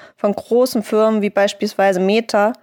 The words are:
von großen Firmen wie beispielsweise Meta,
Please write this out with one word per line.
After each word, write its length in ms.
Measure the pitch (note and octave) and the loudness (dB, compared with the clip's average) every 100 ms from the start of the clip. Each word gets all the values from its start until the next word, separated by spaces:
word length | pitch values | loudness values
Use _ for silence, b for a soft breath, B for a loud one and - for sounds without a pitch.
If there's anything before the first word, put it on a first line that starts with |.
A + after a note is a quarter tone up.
| B B | B B
von 200 | G#3 G3 | -4 -4
großen 480 | - A#3 B3+ A3+ | -2 0 2 -2
Firmen 400 | G#3 G#3+ A3 A3 | -2 0 2 0
wie 80 | G3+ | -2
beispielsweise 720 | G3+ G3+ - G#3 - G3 F3+ | 0 -2 -2 -6 0 0 2
Meta, 520 | F#3+ A3 A#3 G#3+ G#3 B3 | 0 0 0 0 0 -2